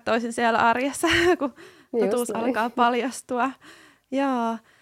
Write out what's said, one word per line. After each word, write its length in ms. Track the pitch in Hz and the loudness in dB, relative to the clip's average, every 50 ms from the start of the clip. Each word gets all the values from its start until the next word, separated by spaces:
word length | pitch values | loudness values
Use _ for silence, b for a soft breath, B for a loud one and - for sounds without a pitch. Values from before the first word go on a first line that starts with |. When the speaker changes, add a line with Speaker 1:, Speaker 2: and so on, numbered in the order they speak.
| - | -2
Speaker 1:
toisin 280 | - 220 240 233 233 226 | -2 -2 -2 -2 -4 -4
siellä 260 | 247 240 226 226 214 | 0 0 2 2 4
arjessa, 480 | 233 233 226 254 262 285 262 - 339 330 320 339 339 | 4 2 2 2 0 -4 -4 -2 0 2 2 4 4
<laughs> 140 | 359 339 - | 4 2 2
kun 140 | 285 254 - B B B B B B B B | 0 -4 -6 B B B B B B B B
Speaker 2:
Just 160 | 233 202 190 | 0 0 0
Speaker 1:
totuus 200 | 254 247 240 220 | 0 0 -2 -2
Speaker 2:
näin. 160 | 208 226 233 | -4 -4 -2
Speaker 1:
alkaa 240 | 254 240 214 226 240 | -2 0 0 -2 -2
paljastua. 800 | - 262 240 240 247 240 233 262 - - - - 254 240 240 269 254 - B B B B B B B B B - | 2 2 2 2 2 0 -2 -4 -6 -8 -8 -6 -2 -2 -2 -2 -4 -8 B B B B B B B B B -6
Joo. 460 | 262 269 277 277 262 240 233 226 226 220 _ b b b | -2 0 0 0 0 0 -2 -2 -4 -6 _ b b b